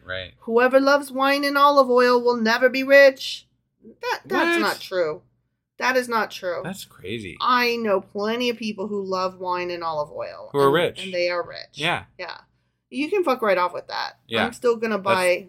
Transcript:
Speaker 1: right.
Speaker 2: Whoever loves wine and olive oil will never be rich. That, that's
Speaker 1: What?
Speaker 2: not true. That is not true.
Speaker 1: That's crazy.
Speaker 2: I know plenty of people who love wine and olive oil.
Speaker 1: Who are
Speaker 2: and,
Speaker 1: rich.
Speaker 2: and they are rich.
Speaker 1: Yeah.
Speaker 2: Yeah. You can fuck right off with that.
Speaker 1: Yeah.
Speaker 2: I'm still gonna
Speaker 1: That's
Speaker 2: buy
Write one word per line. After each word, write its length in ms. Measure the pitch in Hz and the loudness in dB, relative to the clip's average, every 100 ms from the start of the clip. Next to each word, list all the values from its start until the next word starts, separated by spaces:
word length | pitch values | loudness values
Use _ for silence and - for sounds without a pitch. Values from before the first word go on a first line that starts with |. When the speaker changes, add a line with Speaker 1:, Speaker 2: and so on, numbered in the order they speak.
Speaker 1:
right. 280 | 90 92 90 - | -12 -12 -12 -14
Speaker 2:
Whoever 400 | - 226 247 269 | -2 2 4 4
loves 320 | 269 285 269 | 4 2 0
wine 320 | 254 269 277 | -2 0 0
and 120 | 285 285 | 0 4
olive 320 | 285 285 254 | 6 6 4
oil 320 | 247 247 247 | 4 4 4
will 160 | 240 240 | 2 0
never 320 | 220 240 254 | 2 2 2
be 140 | 262 | 2
rich. 640 | 262 277 277 269 - - - _ _ _ - - | 6 8 8 6 -4 -12 -16 _ _ _ -20 -10
That, 200 | 480 - - | -6 -6 -4
that's 340 | 359 330 339 | 0 2 2
Speaker 1:
What? 60 | 196 | 0
Speaker 2:
not 140 | - | -4
true. 420 | - 185 160 156 _ _ _ _ _ - | -4 -2 -2 -4 _ _ _ _ _ -6
That 180 | 247 254 | -2 0
is 120 | 240 | 0
not 240 | 226 202 | -2 -4
true. 280 | - 180 165 | -6 -8 -6
Speaker 1:
That's 200 | 165 190 | -8 -12
crazy. 520 | - - - 117 95 - | -16 -16 -12 -10 -10 -6
Speaker 2:
I 360 | 240 247 233 233 | -2 0 0 -2
know 240 | 220 196 | 0 -2
plenty 480 | 196 208 214 233 247 | -2 -8 -4 -2 -4
of 60 | 226 | -4
people 320 | 220 185 196 | -6 -8 -6
who 120 | 202 | -6
love 340 | 190 185 185 185 | -4 -4 -4 -4
wine 320 | 180 180 175 | -6 -4 -4
and 140 | 175 | -6
olive 260 | 165 156 151 | -6 -6 -6
oil. 380 | - 95 90 107 | -8 -12 -12 -6
Speaker 1:
Who 80 | 143 | 2
are 60 | 139 | 4
Speaker 2:
and, 80 | |
Speaker 1:
rich. 300 | 160 165 - | 4 0 -6
Speaker 2:
and 100 | 190 | -8
they 160 | 180 175 | -4 -2
are 160 | 175 170 | -4 -8
rich. 220 | - - | -12 -18
Speaker 1:
Yeah. 320 | - 160 156 - - | -8 -4 -4 -8 -16
Speaker 2:
Yeah. 200 | 170 - _ _ _ _ _ | -16 -16 _ _ _ _ _
You 180 | 247 302 | -8 -2
can 140 | 403 | -2
fuck 200 | 302 247 | 0 0
right 140 | 214 180 | 0 0
off 140 | 180 | 0
with 140 | 139 - | -4 -10
that. 280 | 110 - - - | -8 -10 -12 -6
Speaker 1:
Yeah. 180 | 113 | -2
Speaker 2:
I'm 80 | 101 | -2
still 200 | - 240 | -2 -2
gonna 220 | 233 226 202 | -2 -2 -4
Speaker 1:
That's 80 | |
Speaker 2:
buy 420 | 196 190 180 180 | -2 0 2 0